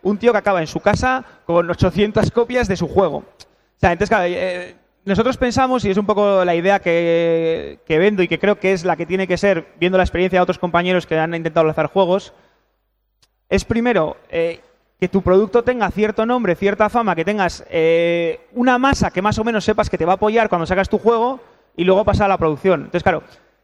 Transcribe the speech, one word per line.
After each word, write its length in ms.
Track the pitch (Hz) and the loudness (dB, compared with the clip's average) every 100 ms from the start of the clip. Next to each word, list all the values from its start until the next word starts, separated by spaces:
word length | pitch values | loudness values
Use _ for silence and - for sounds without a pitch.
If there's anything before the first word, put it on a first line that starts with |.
un 160 | 185 208 | -4 0
tío 140 | 233 | 2
que 60 | 214 | 2
acaba 220 | 202 185 | 2 -2
en 60 | 156 | -2
su 140 | 160 | -2
casa 440 | 202 202 - - - - - | 0 0 0 -4 -6 -14 -2
con 240 | 170 170 | 0 0
ochocientas 600 | 175 190 170 208 220 185 | 0 0 2 0 0 0
copias 360 | 233 233 247 214 | 0 0 0 -2
de 80 | 175 | -2
su 120 | 170 | -2
juego. 300 | - 180 147 | 0 0 -2
O 60 | - _ - _ _ _ | -12 _ -20 _ _ _
sea, 140 | 190 | 0
entonces, 160 | 175 202 | 0 0
claro, 160 | 214 175 | 0 0
eh, 460 | 175 185 180 180 175 _ _ | -2 -4 -6 -12 -20 _ _
nosotros 320 | 196 196 226 254 | -4 0 0 -2
pensamos, 480 | 247 247 262 254 | -2 0 0 0
y 60 | 202 | -2
es 60 | 190 | -2
un 100 | 202 | 0
poco 380 | 202 202 190 | 0 2 2
la 100 | 180 | 2
idea 260 | 170 180 196 | 0 0 0
que, 1000 | 180 170 170 165 170 165 165 165 73 - - | 0 0 2 2 2 0 -2 -4 -8 -14 -4
que 120 | 156 | 2
vendo 240 | 196 202 | 2 2
y 60 | 175 | 0
que 100 | 165 | 0
creo 200 | 196 202 | 0 0
que 140 | 190 | 0
es 120 | 190 | -2
la 120 | 180 160 | -2 -4
que 100 | 165 | -4
tiene 200 | 190 185 | -4 -2
que 80 | 175 | 0
ser, 320 | 202 170 - - | 0 0 -4 -4
viendo 200 | 180 185 | 0 2
la 60 | |
experiencia 340 | 175 170 185 185 | 0 0 0 2
de 40 | |
otros 160 | 180 165 | 0 -2
compañeros 480 | 180 170 180 180 - | -2 -2 0 -2 0
que 120 | 160 | -2
han 160 | 160 | -2
intentado 320 | 170 160 165 160 | -4 -2 0 0
lanzar 200 | 156 151 | 0 -2
juegos, 460 | 196 180 190 - - _ _ _ _ _ _ _ _ _ _ _ | 0 2 0 -4 -18 _ _ _ _ _ _ _ _ _ _ _
es 160 | 196 | -4
primero, 520 | - 233 240 202 156 - - | -2 -2 0 0 -2 -6 -8
eh, 300 | 165 170 165 _ _ _ _ | -4 -4 -6 _ _ _ _
que 100 | 180 | -2
tu 140 | 196 | 0
producto 400 | 185 185 214 240 | 4 4 4 2
tenga 260 | 233 247 190 | 0 0 -2
cierto 340 | - 208 - 226 | 0 -2 0 -2
nombre, 280 | 247 208 | 0 0
cierta 340 | 165 196 202 214 | 0 0 0 0
fama, 260 | 240 220 165 | 0 0 -2
que 80 | |
tengas, 400 | 165 214 180 - - | -2 -2 -2 -4 -6
eh, 760 | 165 160 170 170 170 165 - _ | 0 2 2 2 0 -2 -6 _
una 260 | 240 247 247 | -2 0 2
masa 320 | 269 262 190 | 2 0 -2
que 120 | - | -2
más 160 | 202 214 | -2 -2
o 60 | |
menos 200 | 220 214 | -2 -2
sepas 260 | - 214 208 | 0 0 -2
que 80 | 180 | -2
te 60 | |
va 80 | 160 | 0
a 40 | 190 | 0
apoyar 320 | 214 226 214 | 2 2 2
cuando 180 | 175 160 | 0 0
sacas 220 | 180 185 | -2 0
tu 100 | 214 | 0
juego 420 | 220 233 240 262 - _ _ - | 0 0 0 -4 -12 _ _ -2
y 80 | |
luego 200 | 175 190 | 2 2
pasar 220 | 208 196 202 | 2 2 2
a 20 | |
la 100 | 185 | 0
producción. 420 | 160 147 190 160 | 0 0 0 0
Entonces, 200 | - 175 | -2 -4
claro, 200 | 185 156 - - _ _ | -2 -2 -6 -20 _ _